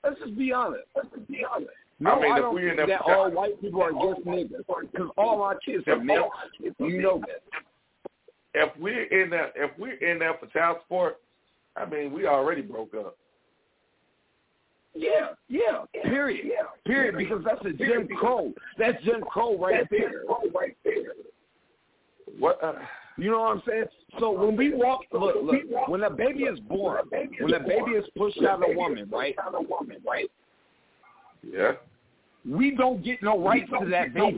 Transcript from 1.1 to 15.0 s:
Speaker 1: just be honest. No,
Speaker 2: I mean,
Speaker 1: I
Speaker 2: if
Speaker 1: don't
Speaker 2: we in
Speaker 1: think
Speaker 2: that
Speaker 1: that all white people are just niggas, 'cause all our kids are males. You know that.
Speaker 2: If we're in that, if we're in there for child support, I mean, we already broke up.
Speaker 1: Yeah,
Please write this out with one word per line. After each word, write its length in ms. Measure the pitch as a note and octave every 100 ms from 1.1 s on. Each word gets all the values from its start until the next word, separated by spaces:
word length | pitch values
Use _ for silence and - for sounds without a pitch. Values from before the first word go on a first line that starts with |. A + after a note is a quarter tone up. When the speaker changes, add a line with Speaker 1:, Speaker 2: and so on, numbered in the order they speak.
Speaker 1:
just 140 | - G#3+
be 160 | C#4+
honest. 260 | - - - - _ _
No, 120 | D3+
Speaker 2:
I 80 | C4+
mean, 100 | A3
Speaker 1:
I 40 | A#3+
Speaker 2:
if 60 |
Speaker 1:
don't 120 | A#3+
Speaker 2:
we 80 | F#3
in 140 | F3+ D#3
Speaker 1:
think 120 | D3+
Speaker 2:
that 0 |
Speaker 1:
that 120 | F#3+
all 280 | D#3+ F#3+ F#3+
white 300 | E3+ G3+ G3+
people 220 | G3 F3
are 100 | E3+
just 340 | C#3+ F#3 F3+ F3
niggas, 380 | F3+ D3+ B2+ - F3+ - -
'cause 140 | E3+ -
all 260 | A3+ G#3+
our 140 | G3+ G3
kids 300 | - F#3+ -
are 100 | -
males. 320 | B2 D#4 - - - - - -
You 220 | C4 F3+
know 160 | F#3+ F3
that. 220 | - - _ - - _ _ _ - _ - _ _
Speaker 2:
If 220 | C#3+ D3+ C#3
we're 260 | F#3 A#3
in 260 | - F#3+ F3+
that, 220 | E3+ C#3+ -
if 200 | C#3+ E3
we're 160 | A#3 G#3+
in 220 | E3+ E3+
there 140 | E3
for 120 | D#3+ -
child 320 | D#3+ E3+ E3+
support, 380 | _ F3+ E3+ - _ _ _ _ _ -
I 80 | F#3+
mean, 260 | D3+ C#3+
we 140 | D3+ E3+
already 360 | C#3+ C#3+ E3
broke 320 | G#2+ A2+ A2
up. 220 | G#2+ G2 - _ _ _ _ _ _ _ _ _ _ _ _ _ _ _ _ _
Speaker 1:
Yeah, 340 | -